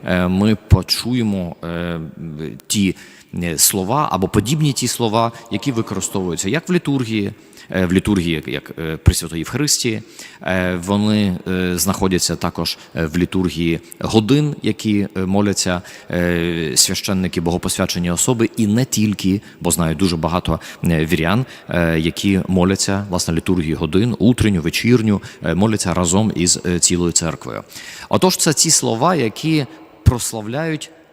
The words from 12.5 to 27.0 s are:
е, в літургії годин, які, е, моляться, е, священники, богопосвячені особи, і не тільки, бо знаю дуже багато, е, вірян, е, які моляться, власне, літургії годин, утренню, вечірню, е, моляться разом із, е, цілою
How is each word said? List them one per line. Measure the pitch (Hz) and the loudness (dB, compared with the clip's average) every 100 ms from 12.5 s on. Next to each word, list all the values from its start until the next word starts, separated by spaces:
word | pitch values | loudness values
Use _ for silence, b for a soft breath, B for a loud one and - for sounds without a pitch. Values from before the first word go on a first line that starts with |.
| - 82 - B - | -4 -6 -6 B -4
е, | 82 | -2
в | 85 | 0
літургії | 90 92 90 73 85 82 B B | 0 0 -2 0 -2 -2 B B
годин, | - 110 107 139 151 147 | 2 2 4 2 2 -2
які, | 104 104 110 104 98 92 | -4 -2 0 0 0 -2
е, | 92 | 0
моляться, | 98 104 95 95 90 B B B | 2 2 0 -2 -2 B B B
е, | 87 87 87 85 85 80 62 | -2 0 0 0 -2 -2 0
священники, | - 92 - 95 92 90 | 0 0 -2 -2 0 0
богопосвячені | 82 87 92 - 92 90 87 | 0 0 -2 -2 -2 0 -2
особи, | 87 - 120 113 - | 0 0 2 0 0
і | 107 | 0
не | 107 131 | 2 0
тільки, | - 107 98 95 98 B B | 0 0 0 0 0 B B
бо | 90 | -2
знаю | 82 80 78 | 0 0 2
дуже | 95 82 | 0 0
багато, | 80 87 - 80 B B | 0 0 0 -4 B B
е, | 85 82 80 | 0 2 2
вірян, | 82 80 104 131 B B | 2 2 0 -2 B B
е, | 87 82 82 | 0 2 2
які | 80 - 104 95 85 | 0 0 0 0 2
моляться, | 92 90 95 - 98 101 | 2 2 2 0 -2 -2
власне, | 87 - | -4 -2
літургії | 82 - 90 78 | -2 0 0 0
годин, | 73 80 87 120 110 | -2 0 2 2 4
утренню, | 104 123 110 95 | 4 4 2 2
вечірню, | 80 - 113 123 110 98 B B | 0 0 4 4 4 0 B B
е, | 80 82 | -2 2
моляться | 107 107 90 | 2 2 0
разом | 85 87 92 107 - | 0 2 4 2 2
із, | 87 - 90 | 0 0 0
е, | 87 | 0
цілою | - 87 | 2 2